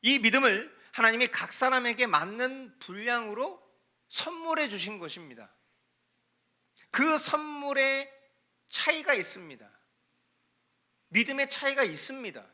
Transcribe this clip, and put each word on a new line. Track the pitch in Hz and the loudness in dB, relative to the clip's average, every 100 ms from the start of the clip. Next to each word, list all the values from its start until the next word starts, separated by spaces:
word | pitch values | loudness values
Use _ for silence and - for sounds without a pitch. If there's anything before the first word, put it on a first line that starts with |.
이 | 226 269 | 4 4
믿음을 | 226 233 262 202 233 - - | 6 6 4 2 -2 -16 -16
하나님이 | - 226 226 240 | 2 2 4 0
각 | - - | 0 -2
사람에게 | - 262 262 240 226 247 | 2 2 2 0 0 2
맞는 | 156 170 214 254 269 254 _ | 2 0 -4 -4 -6 -16 _
분량으로 | - 185 226 240 220 208 285 370 _ _ _ _ _ | -16 -8 -2 -2 -2 -6 -8 -8 _ _ _ _ _
선물해 | - - 349 330 320 294 | -4 -4 -6 -4 0 0
주신 | 202 175 208 | -2 -6 -6
것입니다. | 170 180 160 117 107 _ _ _ _ _ _ _ _ _ _ _ _ _ _ | -12 -12 -16 -20 -20 _ _ _ _ _ _ _ _ _ _ _ _ _ _
그 | - 294 302 | 0 4 4
선물에 | - 302 302 294 285 277 269 269 277 - _ _ _ _ _ | 2 0 -4 -10 -4 0 2 0 -6 -16 _ _ _ _ _
차이가 | - - 320 294 | -4 0 0 2
있습니다. | 247 175 196 170 127 107 _ _ _ _ _ _ _ _ _ _ _ _ _ _ | 0 0 -6 -10 -20 -20 _ _ _ _ _ _ _ _ _ _ _ _ _ _
믿음의 | 185 277 277 269 | 0 0 0 -2
차이가 | - 277 269 | 0 -2 0
있습니다. | 233 156 - 269 233 135 98 | 0 0 -2 -4 -10 -12 -20